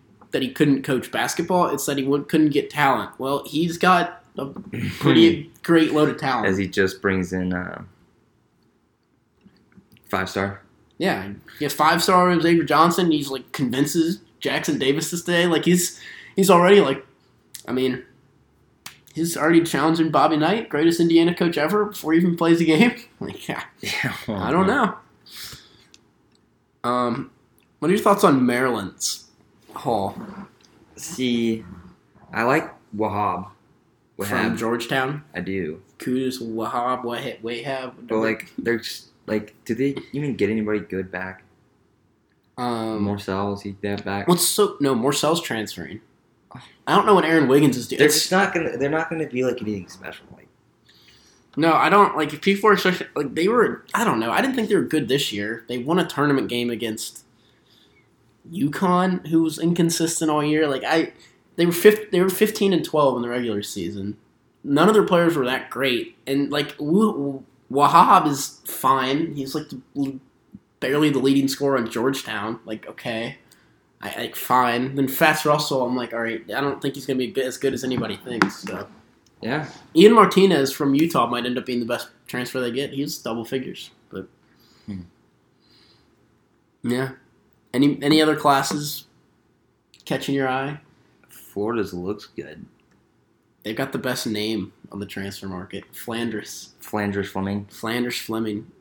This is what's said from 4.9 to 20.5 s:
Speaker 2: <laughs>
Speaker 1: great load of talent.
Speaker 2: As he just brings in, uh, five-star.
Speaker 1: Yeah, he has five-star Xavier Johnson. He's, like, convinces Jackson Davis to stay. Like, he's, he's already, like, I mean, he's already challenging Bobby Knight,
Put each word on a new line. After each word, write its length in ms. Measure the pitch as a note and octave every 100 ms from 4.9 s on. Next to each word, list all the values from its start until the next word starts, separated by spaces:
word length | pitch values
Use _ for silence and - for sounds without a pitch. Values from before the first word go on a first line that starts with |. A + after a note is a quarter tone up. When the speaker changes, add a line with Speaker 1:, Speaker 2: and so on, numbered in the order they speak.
| - C#3+ E3 E3 E3+ - -
Speaker 2:
<laughs> 60 |
Speaker 1:
great 300 | - E3+ D#3
load 160 | D3+ D3+
of 80 | -
talent. 280 | C#3 B2 G#2
Speaker 2:
As 100 | F#2+
he 120 | F#2+
just 340 | G2+ F#2+ -
brings 300 | G2 F#2+ F2+
in, 200 | F#2 F2+
uh, 300 | F2+ F2+ E2+ F#2+ _ _ _ _ _ _ _ _ _ _ _ _ _ _ _ _ _ _ - _ _ -
five-star. 540 | F#2+ F#2+ G#2 G2 G2+ _ _ _ -
Speaker 1:
Yeah, 340 | F3+ B2 G3 G3+ - -
he 60 |
has 100 | D3
five-star 680 | - D#3 F3 F3 F#3 F3+ F3
Xavier 240 | E3 E3+
Johnson. 460 | D3 D3 E3+ E3+ F3+
He's, 180 | D3+ C#3
like, 220 | C3+ -
convinces 680 | - B2+ B2+ D3+ F3 D#3+ F#3+ - -
Jackson 380 | C#3 C#3 D3+ C#3
Davis 320 | C3 C#3+ D#3+
to 60 | F3
stay. 280 | - F3 F3
Like, 180 | D#3+
he's, 360 | E3+ F3+ - - - - - -
he's 140 | F#3+
already, 300 | F3 F3+ G3+
like, 240 | C#3 C#3 - _ _ _ _ - -
I 40 |
mean, 300 | B2+ C3 B2+ - _ _ _ _ _ _ _ - - _
he's 220 | - E3 E3+
already 260 | D3+ E3+
challenging 480 | D3+ C#3+ D#3 E3 D#3
Bobby 260 | C#3+ D3+ D3+
Knight, 320 | D#3+